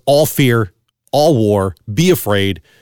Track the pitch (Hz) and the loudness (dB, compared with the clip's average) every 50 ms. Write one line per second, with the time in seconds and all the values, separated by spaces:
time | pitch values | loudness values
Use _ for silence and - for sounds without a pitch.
0 | - - 143 147 156 - - - 143 127 117 117 110 92 - _ _ _ _ _ | -2 0 2 2 2 0 0 0 0 0 0 0 -2 -4 -8 _ _ _ _ _
1 | _ _ - 135 147 165 156 117 113 104 104 101 95 98 90 - _ - 104 101 | _ _ -2 0 2 2 2 2 0 0 0 0 -2 -4 -6 -10 _ -8 -4 0
2 | 165 185 175 - - 104 104 101 98 98 95 82 - _ _ _ | 0 0 0 0 -2 -2 -2 -2 -2 -2 -4 -8 -12 _ _ _